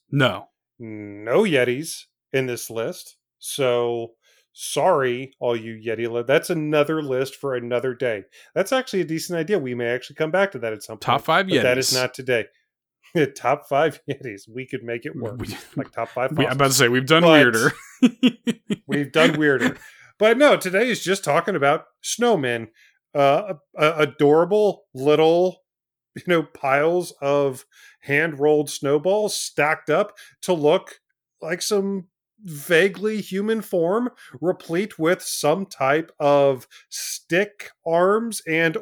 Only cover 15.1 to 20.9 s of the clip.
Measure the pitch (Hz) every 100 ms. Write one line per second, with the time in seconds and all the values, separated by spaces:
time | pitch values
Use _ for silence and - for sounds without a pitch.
15.1 | 156 113 120 95 95 - - - - 117
16.1 | 123 131 151 143 135 139 131 120 127 131
17.1 | 160 170 156 127 110 139 - - - 247
18.1 | - 247 - - - - 208 - 143 139
19.1 | 160 165 151 151 127 123 - - - -
20.1 | - 214 233 285 190 185 190 247